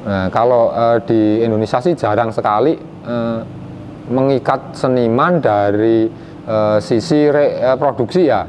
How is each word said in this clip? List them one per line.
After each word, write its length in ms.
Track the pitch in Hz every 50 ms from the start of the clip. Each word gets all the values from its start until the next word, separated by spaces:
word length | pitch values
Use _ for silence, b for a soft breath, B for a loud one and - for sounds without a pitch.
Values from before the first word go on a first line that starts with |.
| -
Nah, 240 | - 101 95 92 92
kalau, 480 | 90 113 113 123 127 120 117 107 -
eh, 220 | - 117 117 117 117 - -
di 360 | 117 113 107 107 107 110 113 117
Indonesia 320 | 110 107 110 107 - 127
sih 160 | 123 180 170
jarang 400 | - - 110 107 107 120 113 104
sekali, 400 | - 107 110 104 107 120 147 160 - - - - - - -
eh, 320 | 120 120 117 117 117 113 110 - - - - - - - - - - - - -
mengikat 640 | 120 131 131 135 139 127 - - 135 131 - - -
seniman 640 | - - 135 127 127 120 113 113 127 147 170 180 165
dari, 720 | 131 123 104 104 101 101 101 104 110 113 113 113 110 113 B B B B B B B
eh, 340 | - 113 107 107 107 107 107 104
sisi 480 | - 123 117 104 - 151 151 147 147
re-, 240 | 143 147 147 131 87
eh, 220 | 78 - 127 131 127
produksi 480 | 139 139 131 - 156 - - 180 185 143
ya. 160 | 120 101 87